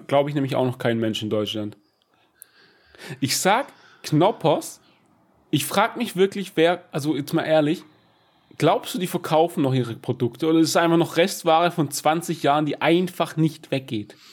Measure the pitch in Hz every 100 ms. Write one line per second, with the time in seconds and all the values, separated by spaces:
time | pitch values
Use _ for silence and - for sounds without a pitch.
0 | - 139 143 147 135 127 127 123 123 113
1 | 113 104 110 107 104 107 107 - _ _
2 | _ _ _ _ _ _ _ _ _ -
3 | - 135 131 - 185 226 285 - - _
4 | - 151 185 233 156 180 - - _ _
5 | _ _ _ _ _ 147 - 196 220 -
6 | 240 170 196 202 185 - 165 180 - 160
7 | 143 139 143 165 135 156 151 170 - _
8 | _ _ _ _ _ - 151 233 - -
9 | 180 170 - 160 170 - 139 131 117 113
10 | - 127 120 - 160 165 156 185 170 170
11 | 165 165 190 - 165 160 175 170 139 -
12 | 151 165 165 165 143 147 151 - 147 170
13 | 185 - 160 156 160 - - 135 135 113
14 | 104 - -